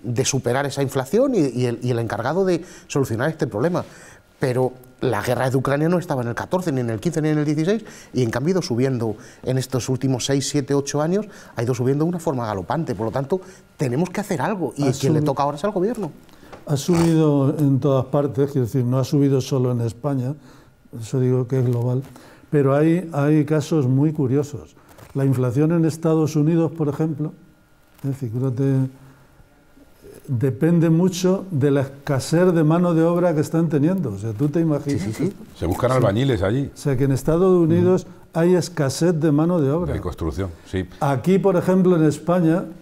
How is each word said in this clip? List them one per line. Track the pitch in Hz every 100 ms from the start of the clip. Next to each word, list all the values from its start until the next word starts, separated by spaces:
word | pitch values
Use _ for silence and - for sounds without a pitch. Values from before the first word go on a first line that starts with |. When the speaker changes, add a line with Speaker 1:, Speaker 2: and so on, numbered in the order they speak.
Speaker 1:
de | 117 120
superar | - 135 120 127 143
esa | 139
inflación | 135 135 127 208 277
y, | 233
y | 139 120
el, | 123 117
y | 123
el | 117
encargado | 113 107 117 170
de | 190 170 - -
solucionar | - 147 135 113 143
este | 156 139
problema. | 101 160 165 - - - - _ _
Pero | 135 123 127 - - -
la | 131 104
guerra | 123 120 127
de | 131
Ucrania | 135 143 160
no | 175
estaba | 175 139
en | 117
el |
catorce, | 117 104 185 180
ni | 135
en | 120
el | 107
quince, | 175 160
ni | 156
en | 151
el |
dieciséis, | 151 151 160 220 220 - -
y | -
en | 120
cambio | 120 147
ha |
ido | 185
subiendo | - 117 131 123 113 101 - -
en | - 131
estos | 127 127 -
últimos | 131 135 127
seis, | - 139 131
siete, | 147 135
ocho | 143 139 143
años, | 156 196 214 - -
ha | -
ido | 120
subiendo | 127 123 139
de | 160
una | 175
forma | 165 135
galopante. | 113 101 87 139 156
Por | 98 113
lo |
tanto, | 127 135 190 - - - -
tenemos | 139 127 180
que | -
hacer | 202 170
algo, | 147 208 139 120
y | 143
Speaker 2:
Ha |
Speaker 1:
quien | 127 139
le | 156
Speaker 2:
subi- |
Speaker 1:
toca | 151 135
ahora | 143 147
es |
al | 202
gobierno. | 196 196 233 165 - - - - - -
Speaker 2:
Ha | 139
subido | - 170 170 160 156 143 135 151
en | 143 135
todas | 143 135
partes, | 127 147 143 110 139
quiero | 139 117
decir, | 139
no | 120 131
ha |
subido | 131 147 139 135
solo | 131 139 127
en | 123
España, | 117 - 147 135 123 151 - - - _ - -
eso | 110 135
digo | 127 127 123
que | 131
es |
global, | 123 120 123 127 131 - - - -
pero | 147 135
hay, | 139 160 170 170
hay | 147 143 156
casos | 147 156 - 160 127
muy | 131 151
curiosos. | 156 131 139 - 101 - - - - -
La | 139
inflación | 139 123 127 120 156
en | 170
Estados | 160 156 165 160 156 156
Unidos, | 151 165 160
por | 160 143
ejemplo, | 139 160 156 151 - - _ _ _ _ - 135
eh, |
figúrate, | 135 123 120 135 117 139 135 131 - - - - - - _ _ - - - - - -
depende | 120 135 113 160 170 165
mucho | 160 180 185 180 190 190
de | 147 143
la | 139
escasez | 131 - - 135 - 160 185
de | 170
mano | 151 170 175
de | 165
obra | 165 175 180
que | 156
están | 139 165 165
teniendo. | 151 151 190 135
O | 98
sea, | 113
¿tú | 107 147
te | 165
imaginas? | 165 143 143 143
Speaker 1:
Sí, | 185
sí, | 110 165
sí. | - - -
Speaker 3:
Se |
buscan | 87 92 123
Speaker 2:
Sí. | 131
Speaker 3:
albañiles | 110 101 135 110
allí. | 95 123 139
Speaker 2:
O | -
sea, | 143
que | 123
en | 139
Estados | 131 - 165 190 180
Unidos | 165 170 180 185 - - -
hay | 165 170
escasez | 180 180 - 135 - 165 160
de | 160
mano | 143 165 180
de | 135
obra. | 156 165
Speaker 3:
De | -
construcción, | 90 - 80 87 95 85
sí. | - 95 90 -
Speaker 2:
Aquí, | 143 135 175 190
por | 196 175
ejemplo, | 180 185 185 175
en |
España | 156 147 - 180 160 170 - -